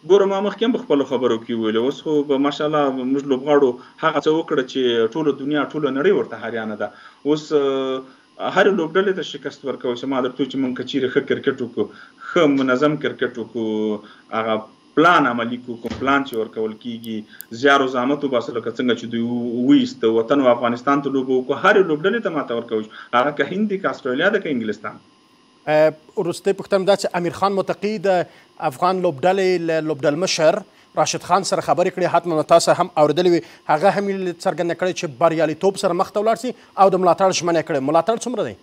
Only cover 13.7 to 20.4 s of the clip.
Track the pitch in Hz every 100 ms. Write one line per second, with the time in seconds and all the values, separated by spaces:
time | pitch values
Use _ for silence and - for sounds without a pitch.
13.7 | 107 107 104 - - _ 110 110 110 -
14.7 | _ _ - 165 170 135 120 117 123 127
15.7 | 113 120 - 131 139 131 117 107 113 110
16.7 | 107 123 113 117 110 104 - - 113 139
17.7 | 139 131 131 127 147 139 120 113 120 113
18.7 | 113 127 113 117 117 117 123 120 117 123
19.7 | 143 120 - 113 113 113 143